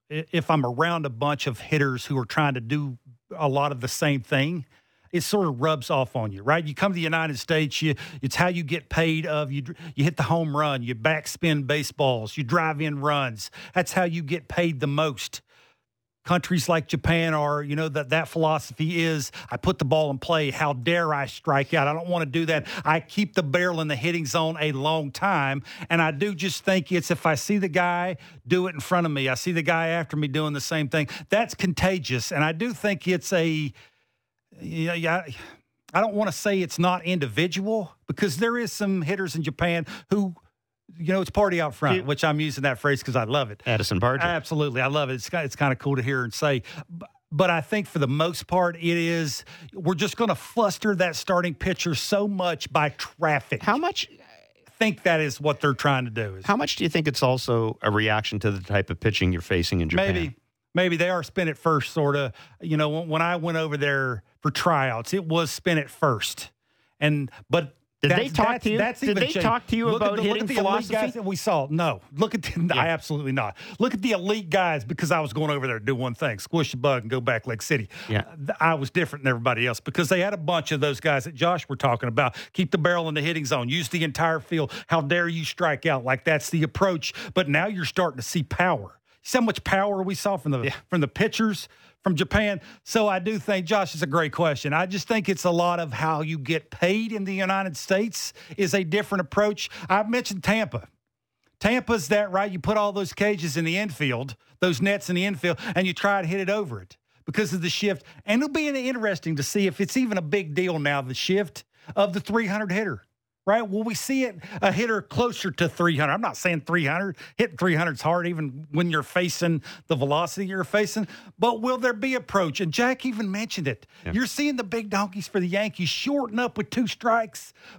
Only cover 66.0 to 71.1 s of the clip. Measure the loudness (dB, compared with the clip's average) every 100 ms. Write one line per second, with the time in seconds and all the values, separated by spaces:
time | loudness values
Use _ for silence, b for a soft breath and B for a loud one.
66 | 2 2 -2 -6 -14 _ _ _ _ _
67 | 2 2 -2 B 0 0 0 -8 _ _
68 | 4 4 2 2 2 2 2 2 2 0
69 | 0 2 2 2 2 2 0 0 2 2
70 | 2 2 0 0 0 2 2 2 0 0
71 | 0